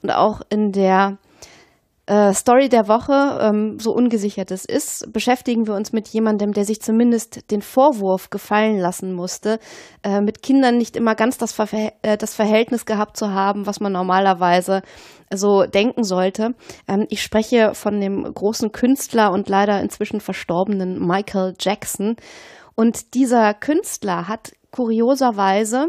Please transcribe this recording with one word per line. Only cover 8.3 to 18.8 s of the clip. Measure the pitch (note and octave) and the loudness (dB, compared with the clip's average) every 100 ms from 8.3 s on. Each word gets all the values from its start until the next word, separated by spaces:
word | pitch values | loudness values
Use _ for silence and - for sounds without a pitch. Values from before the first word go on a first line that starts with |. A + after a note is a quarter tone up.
| G3+ - G#3 A3 G#3 | -12 -2 0 2 0
lassen | F3+ F#3 F#3+ | -2 -4 -8
musste, | F3+ F3+ - G#3 A3 - - - _ | -6 -8 -6 -4 -4 -6 -20 -20 _
äh, | G3+ G3+ | -2 0
mit | G3+ A3 | 0 -2
Kindern | - C4+ B3+ A#3+ | 2 4 4 2
nicht | A#3 - | 0 -2
immer | A#3 A3+ | -2 2
ganz | A3+ - | 0 0
das | A3+ | -6
Verhält-, | - G#3+ G#3+ G#3+ _ | -4 -4 -2 -6 _
äh, | G#3+ G#3 | -2 -2
das | A3 - | -4 -2
Verhältnis | G#3+ G#3+ A#3 A#3 - | 2 2 2 -4 -2
gehabt | G#3 G#3 - | -4 -4 -4
zu | G#3+ | -4
haben, | F#3+ G3 G3+ G3+ | 0 0 -2 -4
was | G#3 | -4
man | G#3 | -4
normalerweise | F#3 F#3 F#3 G3 F#3 F3+ F3+ F3+ F#3+ - - - - _ | -2 2 2 4 2 4 2 2 -2 -4 -20 -20 -20 _
so | G3 G3+ G3 | -2 2 4
denken | F#3 G3 A3+ - | 4 2 0 0
sollte. | G#3 F#3 F#3 G3 A3 B3 - - - | -2 0 0 -2 -4 -6 -16 -16 -4
Ähm, | G3 G#3+ | -2 -2
ich | G#3 | -6
spreche | - G#3+ A3 A#3+ G#3+ | -2 -2 2 2 2
von | - G#3 G#3 | 0 -4 -2
dem | G3 G3 - | -2 -4 -8
großen | - G3 A3+ G#3+ | -4 -4 -2 -4
Künstler | - | 0